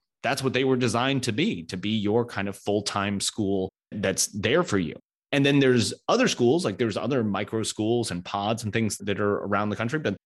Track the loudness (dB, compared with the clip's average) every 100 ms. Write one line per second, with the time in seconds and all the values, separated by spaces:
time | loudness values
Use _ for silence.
0 | _ _ -4 -2 0 0 2 2 2 0
1 | 0 0 -2 -2 -2 -2 -6 -6 -2 0
2 | 2 0 0 -4 -6 -6 -2 -2 0 -2
3 | -2 -2 -4 -2 -2 -2 -4 -8 -12 -4
4 | -2 0 -2 -2 0 2 2 0 -2 -6
5 | _ _ _ 2 4 6 6 6 2 -2
6 | 0 2 2 4 4 4 0 -2 -2 -2
7 | -2 0 0 -2 -4 -4 -4 -2 0 0
8 | -2 -6 -6 -4 -2 -2 -2 -2 -2 -2
9 | -4 0 0 0 0 -2 0 -2 -4 -2
10 | -2 -4